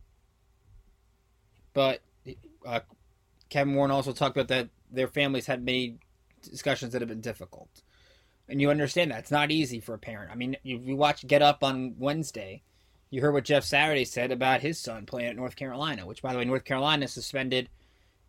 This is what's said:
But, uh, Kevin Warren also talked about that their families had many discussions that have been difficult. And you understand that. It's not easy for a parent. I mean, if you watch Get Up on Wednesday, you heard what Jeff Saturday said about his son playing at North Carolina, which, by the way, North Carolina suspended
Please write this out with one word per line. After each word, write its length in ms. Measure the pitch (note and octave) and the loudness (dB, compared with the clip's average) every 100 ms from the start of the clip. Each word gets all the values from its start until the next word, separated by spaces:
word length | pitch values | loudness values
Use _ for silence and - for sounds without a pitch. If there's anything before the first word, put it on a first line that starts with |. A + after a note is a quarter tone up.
| - _ _ _ _ _ _ - _ _ _ _ _ _ _ _ _ | -20 _ _ _ _ _ _ -20 _ _ _ _ _ _ _ _ _
But, 280 | C#3+ C3+ B2+ _ _ C3 B2+ - _ | 2 2 0 _ _ -18 -18 -20 _
uh, 160 | - A#2 - _ _ _ _ _ _ | -4 -4 -4 _ _ _ _ _ _
Kevin 260 | C#3+ C#3 | 0 2
Warren 160 | C#3 C#3 | 2 4
also 220 | C#3 C3 | 2 0
talked 240 | A#2+ C#3+ C#3 | 0 0 2
about 100 | B2+ | 0
that 200 | B2+ A#2 _ _ | 0 0 _ _
their 200 | B2+ B2+ | -2 -2
families 380 | D3+ C#3+ C3 C3+ | 2 2 0 -2
had 180 | B2+ | -2
many 320 | B2 B2+ B2 A#2 _ _ _ _ | 0 0 -2 -8 _ _ _ _
discussions 500 | - C3 C#3+ C3 B2 | -18 -6 -2 -2 -2
that 100 | A#2+ | -4
have 60 | A#2 | -4
been 120 | A2 | -6
difficult. 600 | A2+ G#2+ F2+ - - - _ _ _ _ _ _ - | -8 -10 -14 -18 -20 -20 _ _ _ _ _ _ -6
And 120 | C#3 | 2
you 100 | C#3+ | 4
understand 400 | D3 C#3 F3 E3 | 4 2 2 0
that. 100 | A2+ | -2
It's 100 | - | 0
not 180 | D3 D3 | 2 4
easy 300 | D#3 C3+ A#2 | 2 0 -4
for 140 | A2+ | -10
a 40 | A2+ | -10
parent. 320 | - A2 G2 | -10 -12 -10
I 40 | |
mean, 220 | A#2 B2 C3+ | -6 -6 -6
if 240 | C3 A#2+ B2+ | -8 -8 -4
you 100 | C3+ | 2
watch 300 | D3 - C3 | 2 2 4
Get 160 | D3 | 8
Up 220 | D3 C#3+ | 8 6
on 300 | C#3 C3 C3 A#2 | 0 0 -4 -2
Wednesday, 640 | C3+ D#3 D3+ A2 F#2+ A2 _ _ _ _ _ | -2 -2 -4 -8 -12 -14 _ _ _ _ _
you 100 | C3+ | 0
heard 120 | D3 | 2
what 120 | C#3+ | 2
Jeff 200 | A#2 C#3+ | 4 2
Saturday 400 | - C#3+ D#3 C#3+ | 4 2 4 2
said 260 | A#2+ B2 B2 | 0 -2 -2
about 300 | B2 C3 B2+ | 0 2 2
his 180 | C#3+ E3 | 0 -4
son 280 | B2 A2+ G#2 | -8 -10 -10
playing 240 | B2+ A#2+ | -6 -6
at 60 | A2+ | -6
North 200 | B2+ - | -8 -8
Carolina, 500 | C3+ B2 D#3 A2+ F2+ | -10 -6 -6 -6 -10
which, 160 | A2+ | -10
by 100 | C3 | -6
the 60 | B2+ | -2
way, 60 | |
North 200 | B2 C3 | 0 0
Carolina 440 | - C3 D3 D3+ C3 | 0 0 2 2 0
suspended 600 | - - C3+ C3 B2+ B2+ - _ _ _ _ | -6 -8 -6 -2 -2 -2 -14 _ _ _ _